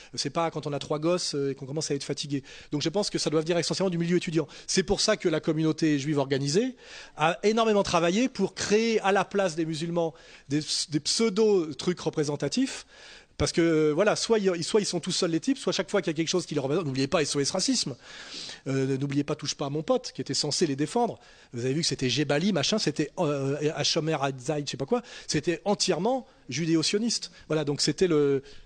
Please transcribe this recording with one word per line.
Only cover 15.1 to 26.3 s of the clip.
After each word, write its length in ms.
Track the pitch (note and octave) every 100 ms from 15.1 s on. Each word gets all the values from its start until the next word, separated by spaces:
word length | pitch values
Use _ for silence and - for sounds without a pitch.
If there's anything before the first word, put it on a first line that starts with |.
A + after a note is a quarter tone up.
seuls 200 | - F3
les 100 | D#3+
types, 180 | - C4+
soit 140 | G3
chaque 180 | F3 F3+
fois 100 | G3+
qu'il 100 | F3
y 20 |
a 20 | D3+
quelque 120 | D#3+
chose 180 | F#3 -
qui 80 |
les 60 | D3
représente, 240 | C3+ E3
n'oubliez 240 | D3+ C3 C3+
pas 140 | F3
S 120 | C#3+
O 60 | C#3+
S 100 | C#3
Racisme, 460 | F#3+ A3+ B3 D3+ B2+ - - - - - - C3+
euh, 280 | C3+ C3+ C3+
n'oubliez 260 | C#3+ C#3+
pas 100 | D3
Touche 200 | D3 C#3+
pas 120 | - C#3+
à 40 |
mon 120 | D3+
pote, 300 | D#3 B3+ -
qui 60 | -
était 140 | C3
censé 320 | C3 D3+ - D#3+
les 100 | C#3
défendre. 420 | D3+ A#3+ A3+ A#2+ - - -
Vous 120 | A#2
avez 100 | C3
vu 60 | D3
que 60 | -
c'était 240 | C3+ C3
Jebali, 420 | A#2+ C#3+ D3 G3
machin, 260 | E3 - G#3+
c'était, 320 | - D3 D3+ -
euh, 540 | D#3 C#3+ C3+ C#3+ D3+
Hashomer 420 | D3+ C#3+ E3+ D#3 D3+
Hatzaï, 440 | C#3 C3+ B2 D3+ C#3+
je 60 |
sais 40 | C#3
pas 100 | C#3
quoi, 160 | A#3+ - - -
c'était 340 | D#3 F3 E3
entièrement 600 | G3 G#3 - D#3+ G#3 C4 -